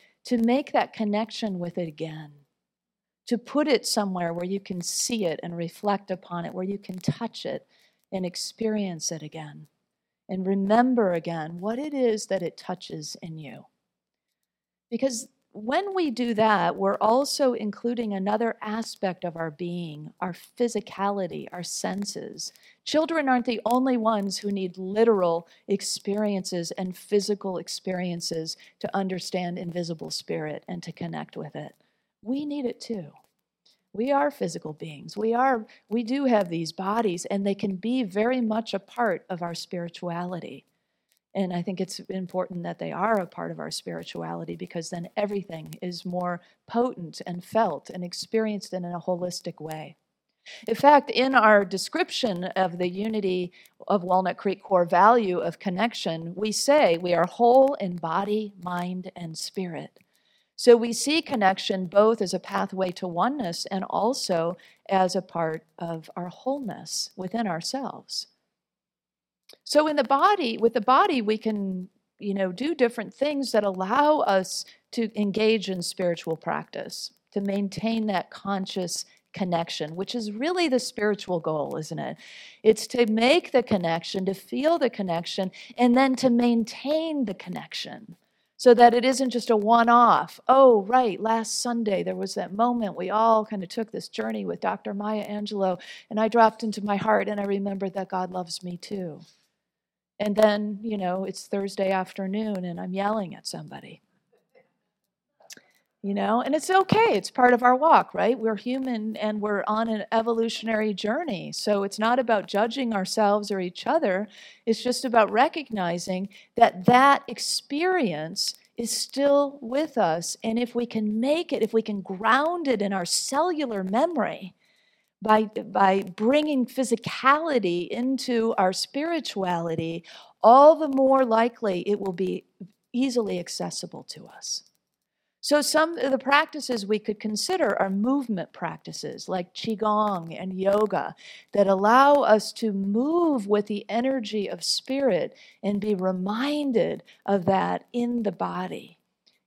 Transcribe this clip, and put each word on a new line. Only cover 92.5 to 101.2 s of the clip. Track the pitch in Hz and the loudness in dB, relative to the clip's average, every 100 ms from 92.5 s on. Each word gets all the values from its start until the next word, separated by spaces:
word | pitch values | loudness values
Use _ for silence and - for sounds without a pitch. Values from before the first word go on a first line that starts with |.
moment | 196 240 240 208 170 | 0 0 0 -4 -6
we | 180 | -2
all | 208 226 220 214 | 2 4 4 2
kind | 208 | -6
of | 190 | -6
took | - 220 | -6 -6
this | - - | -8 -10
journey | - 220 220 190 | -8 -6 -6 -6
with | 175 | -4
Doctor | 190 196 214 | -4 -4 -6
Maya | 202 208 214 202 | -6 -4 -4 -6
Angelou, | 208 208 208 190 180 - - - | -8 -6 -2 0 -2 -6 -20 -8
and | 208 | 0
I | 220 | 2
dropped | 233 220 220 | 6 6 4
into | 226 202 202 | -6 -4 -2
my | 196 | 0
heart | 220 208 196 | 2 2 2
and | 208 | -2
I | 202 | -2
remembered | 196 202 190 196 | -2 -2 -4 -6
that | 190 185 | -6 -4
God | 185 185 | -4 -4
loves | 185 170 - | -6 -8 -8
me | 180 175 | -10 -12
too." | - 202 180 143 165 _ _ _ _ _ _ _ _ - | -8 -8 -8 -12 -18 _ _ _ _ _ _ _ _ -4
And | 208 208 | 0 6
then, | 214 208 208 202 | 6 6 -2 -6
you | 220 208 | -6 -4
know, | 185 185 | -2 -2